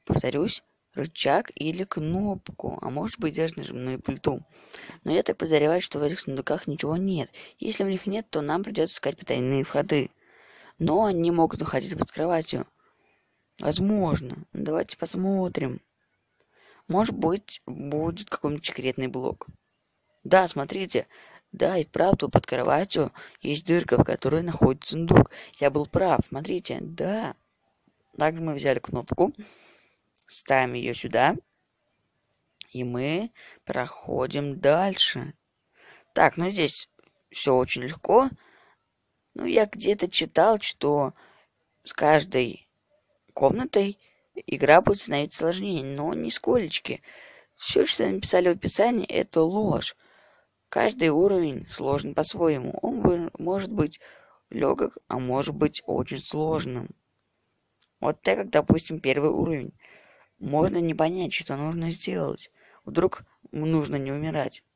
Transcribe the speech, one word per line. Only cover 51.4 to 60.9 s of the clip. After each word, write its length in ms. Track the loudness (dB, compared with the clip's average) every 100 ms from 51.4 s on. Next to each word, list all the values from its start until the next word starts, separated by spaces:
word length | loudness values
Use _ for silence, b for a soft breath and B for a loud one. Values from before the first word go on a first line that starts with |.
| 0 -4 -10
сложен 460 | -6 -2 -2 -2
по-своему. 640 | -4 -4 0 2 2 -2 -4
Он 220 | -4 2
вы-, 280 | 4 4 -2 -6
может 340 | -4 -2 -2
быть 300 | -2 -2 -2 B B B B _
легок, 480 | -2 0 0 -2 -6 _
а 120 | -4
может 360 | -2 -2 -2
быть 280 | 0 0 -2
очень 340 | -4 -4 -4 -8
сложным. 680 | -8 -4 -2 -2 -4 -8 -10 -16 _ _ _ _ _ _ _ _ _ _
Вот 220 | -6 -2
так 160 | 0 0
как, 100 | 2
допустим, 520 | 2 4 2 2 -4
первый 280 | 0 2 2
уровень. 460 | 0 0 -2 -6 -14 b b b b b _
Можно 400 | -2 2 2 2
не 160 | -2